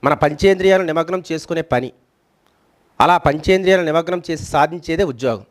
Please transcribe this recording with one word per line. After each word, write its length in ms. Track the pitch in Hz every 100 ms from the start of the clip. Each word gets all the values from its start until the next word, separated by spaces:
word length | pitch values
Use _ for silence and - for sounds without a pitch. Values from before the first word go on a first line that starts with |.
మన 100 | 139
పంచేంద్రియాలను 720 | 147 147 147 196 190 190 190 175
నిమగ్నం 320 | 156 165 185 170
చేసుకునే 320 | 160 - 165 160
పని. 180 | 127 123 _ _ _ _ _ _ _ _ _ _ _
అలా 160 | 135 175 156
పంచేంద్రియాలను 600 | 147 156 190 185 190 165
నిమగ్నం 300 | 156 165 180 -
చేసి 140 | 160 -
సాధించేదే 600 | 151 156 170 151 160 190
ఉద్యోగం. 320 | 120 127 110 98